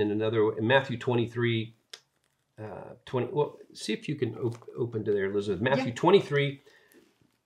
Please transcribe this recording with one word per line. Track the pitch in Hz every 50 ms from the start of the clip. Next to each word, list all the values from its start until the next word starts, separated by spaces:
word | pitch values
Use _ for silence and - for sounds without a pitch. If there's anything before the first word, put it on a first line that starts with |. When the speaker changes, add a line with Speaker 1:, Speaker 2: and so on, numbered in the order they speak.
| 104 104
Speaker 1:
another, | 104 107 110 110 113 113 104 110 110 -
in | 113 113
Matthew | 131 135 135 - 120 117
twenty-three, | - - 123 120 117 117 117 120 120 120 113 113 110 113 - _ _ - - - _ _ _ _ _ _ _ _ _ _ _ -
uh, | 107 107 92 - - - - - -
twenty. | - - 127 120 -
Well, | 127 147 143 - - - - - -
see | - - -
if | 214 214 - -
you | 151
can | - 120 113 117 -
op-, | 139 117 113 - - - - -
open | 123 117 117 110 101
to | 107
there, | 101 101 95
Elizabeth. | 98 101 104 98 104 98 87
Matthew | 107 127 139 - 262 233
Speaker 2:
Yeah. | 120
Speaker 1:
twenty-three, | - - 170 196 196 - - 143 143 143 143 139 - _ - - - _ _ _ - _ _ _ _ _ _ _ _ _